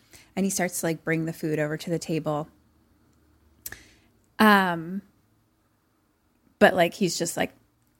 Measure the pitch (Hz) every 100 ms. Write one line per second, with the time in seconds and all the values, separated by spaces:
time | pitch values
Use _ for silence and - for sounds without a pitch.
0 | _ - - - 196 190 180 - 170 165
1 | - 165 160 165 165 151 151 156 - 165
2 | - 160 156 147 156 _ _ _ _ _
3 | _ _ _ _ _ _ - - - -
4 | _ _ _ - 220 202 185 170 165 196
5 | - _ _ _ _ _ _ _ _ _
6 | _ _ _ _ _ - 196 180 170 -
7 | 180 - 165 - - - _ _ _